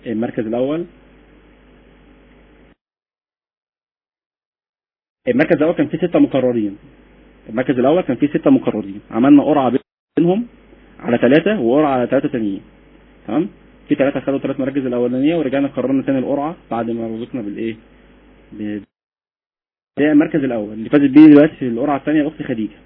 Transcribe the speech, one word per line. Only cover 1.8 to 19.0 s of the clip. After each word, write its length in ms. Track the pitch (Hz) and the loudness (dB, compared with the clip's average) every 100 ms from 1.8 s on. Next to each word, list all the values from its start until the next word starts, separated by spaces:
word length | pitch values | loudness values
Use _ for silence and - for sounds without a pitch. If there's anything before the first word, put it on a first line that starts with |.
| - - - - - - _ _ - _ _ _ _ _ _ _ _ _ _ _ _ _ _ _ _ _ _ _ _ _ _ _ _ _ - | -20 -20 -20 -20 -20 -20 _ _ -20 _ _ _ _ _ _ _ _ _ _ _ _ _ _ _ _ _ _ _ _ _ _ _ _ _ -2
المركز 280 | 120 151 160 | 0 2 2
الأول 180 | 151 | 0
كان 140 | 165 147 | 0 -4
فيه 100 | 160 | -2
ستة 200 | 180 170 | -2 2
مقررين. 600 | 143 139 127 120 104 98 - - - - - - - | 2 2 0 0 -4 -8 -20 -20 -20 -20 -20 -20 -10
المركز 300 | 113 131 127 | -6 -2 0
الأول 240 | 127 170 | 2 2
كان 140 | 175 123 | 0 -2
فيه 120 | 143 | -2
ستة 220 | 160 156 | 0 2
مقررين. 500 | 131 120 107 98 98 - | 2 2 -4 -8 -12 -8
عملنا 320 | 110 131 147 | 0 6 6
قرعة 300 | - 151 131 123 _ _ _ - | 6 0 2 -2 _ _ _ -2
بينهم 280 | 170 190 240 - _ - - - | 0 0 -4 -14 _ -20 -20 -14
على 200 | - 120 | -2 2
ثلاثة 420 | 120 147 165 214 | 4 4 2 -2
وقرعة 300 | 117 139 147 | 0 2 2
على 160 | 131 120 | 0 0
ثلاثة 220 | 131 143 | -2 -2
تانيين. 340 | 135 107 98 - _ _ - - - - | -4 -6 -6 -12 _ _ -20 -20 -20 -6
تمام؟ 220 | 123 196 - - - - | -4 -4 -8 -20 -20 -6
في 60 | |
ثلاثة 260 | 147 139 139 | -2 0 -2
خدوا 180 | 135 139 | -4 -4
ثلاث 220 | 131 135 | -4 -6
مراكز 260 | 131 139 131 | -4 -4 -4
الأولانية 500 | 123 123 127 139 170 | -2 -2 0 -2 0
ورجعنا 320 | 143 135 139 | -2 -2 -4
قررنا 340 | 135 123 135 | -4 -2 -2
تاني 160 | 127 135 | -2 -4
القرعة 380 | 123 139 147 175 - | -2 -4 -6 -10 -10
بعد 200 | 113 113 | -6 -6
ما 160 | 117 117 | -6 -8
رزقنا 360 | 110 123 131 | -10 -10 -10
بالإيه؟ 340 | 104 104 113 110 - - - - - - - | -10 -8 -8 -10 -18 -20 -20 -20 -20 -20 -20
ب-، 300 | 104 107 104 98 _ | -12 -10 -10 -12 _